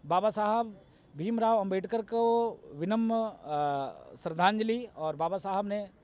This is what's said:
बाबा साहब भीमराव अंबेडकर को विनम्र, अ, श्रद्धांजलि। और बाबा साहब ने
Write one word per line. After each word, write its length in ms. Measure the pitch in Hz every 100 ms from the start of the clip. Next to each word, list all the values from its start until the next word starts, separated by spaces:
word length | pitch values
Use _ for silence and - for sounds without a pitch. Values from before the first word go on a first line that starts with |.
बाबा 260 | 147 175 214
साहब 440 | 208 208 226 226 202 - - -
भीमराव 440 | 143 185 233 220 226
अंबेडकर 420 | 196 190 190 233
को 180 | 220 226 233 233 233 - 69
विनम्र, 400 | 143 175 220 226
अ, 1000 | 226 220 120 87 147 147 139 135 76 65 76
श्रद्धांजलि। 640 | 170 160 180 214 220 233 233 -
और 200 | 156 147
बाबा 220 | 165 190
साहब 280 | 190 190 208
ने 220 | 208 202 -